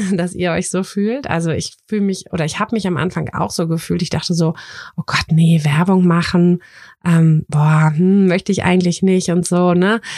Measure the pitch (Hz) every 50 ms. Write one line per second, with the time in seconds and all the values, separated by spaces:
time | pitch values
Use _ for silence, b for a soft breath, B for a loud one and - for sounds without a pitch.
0 | 208 185 202 170 170 180 185 - 180 175 165 165 180 - - 185 190 - - 202
1 | 202 214 233 285 269 - - 165 165 165 147 - 165 - - _ _ _ 214 214
2 | 202 196 190 185 - - - 175 156 151 - - 214 - 233 220 190 190 175 139
3 | 156 156 - 165 156 - - - 175 202 - - 170 165 165 165 - - 170 175
4 | 180 - - 160 - - 180 165 165 160 160 B B B B B B B B -
5 | - - - - - - 160 160 165 165 165 160 147 151 143 156 175 190 190 185
6 | 180 175 170 170 165 - - 175 175 175 175 175 B B B B B B B B
7 | - 175 165 165 160 160 156 156 - - - 147 147 156 156 156 156 156 151 156
8 | 180 185 196 202 196 185 175 190 - - 196 - - - 180 185 180 175 170 -
9 | - 190 185 185 180 - 170 180 175 - 180 175 180 180 175 175 185 196 220 226
10 | B B B